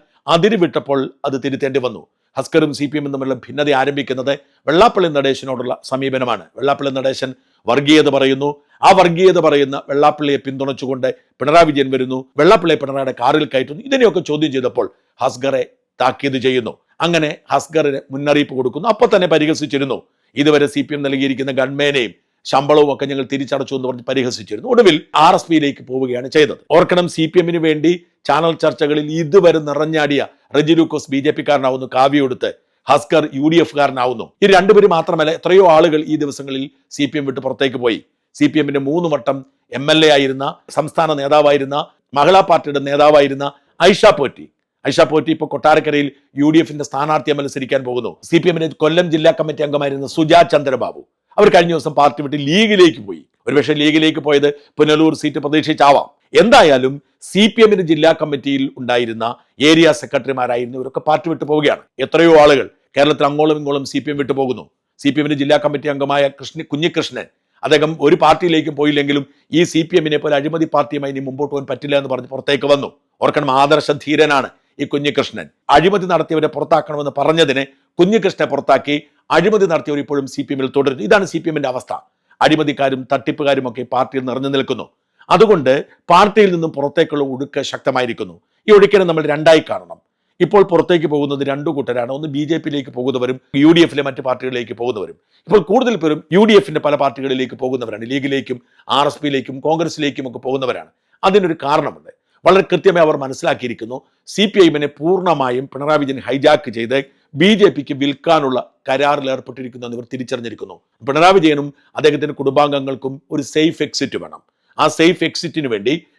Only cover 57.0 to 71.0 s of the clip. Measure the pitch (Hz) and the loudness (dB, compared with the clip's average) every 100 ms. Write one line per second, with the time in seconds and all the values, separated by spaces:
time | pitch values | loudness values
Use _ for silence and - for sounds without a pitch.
57 | _ _ - 185 214 220 220 202 160 156 | _ _ -6 0 2 4 4 4 0 2
58 | 147 160 156 143 135 139 139 - 123 123 | 2 2 -2 -4 -4 -4 -4 -6 -4 -2
59 | 117 113 113 120 _ - 147 160 160 147 | -2 -4 -8 -8 _ 0 4 6 4 2
60 | 123 139 123 131 123 123 120 131 131 156 | -4 -6 -4 -4 -2 -4 -4 -8 -8 -6
61 | 151 156 170 156 147 151 143 104 _ - | -2 -2 -2 -6 -2 0 0 -2 _ -10
62 | 131 156 170 156 147 139 95 _ _ 135 | -2 2 6 8 6 4 0 _ _ 0
63 | 143 143 143 147 156 151 143 143 135 135 | 0 2 0 0 0 0 -2 -6 -4 -6
64 | 139 143 127 135 131 107 73 _ _ _ | -6 -6 -4 -4 -4 -6 -12 _ _ _
65 | 143 139 147 143 139 147 147 143 147 139 | -4 -2 -2 -4 2 2 2 -4 -6 -4
66 | 139 143 139 139 131 160 - 143 165 160 | -2 0 -2 -4 -16 -14 -8 -4 -4 -4
67 | - 123 85 _ _ _ 127 147 151 160 | -6 -10 -14 _ _ _ 0 2 2 0
68 | 147 175 156 160 180 156 151 139 151 143 | 2 4 4 2 0 0 -2 -2 0 0
69 | 143 143 135 _ _ 151 170 160 165 175 | -2 -4 -4 _ _ 0 0 -2 0 -2
70 | 156 147 156 143 147 165 160 147 139 147 | 0 -2 0 -2 -2 -4 -2 -2 -2 -6